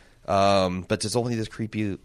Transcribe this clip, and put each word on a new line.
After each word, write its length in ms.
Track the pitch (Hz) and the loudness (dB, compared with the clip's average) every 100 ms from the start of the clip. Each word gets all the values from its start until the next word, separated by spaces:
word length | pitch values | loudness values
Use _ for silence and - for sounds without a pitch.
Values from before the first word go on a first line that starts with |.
| - _ - | -20 _ -2
Um, 580 | 98 98 98 92 92 90 | 2 4 4 2 -2 -2
but 160 | 107 | -4
it's 120 | 104 123 | -2 -2
only 180 | 120 117 | -2 -2
this 140 | 107 | -4
creepy, 480 | - 110 107 104 92 | -6 -6 -4 -4 -4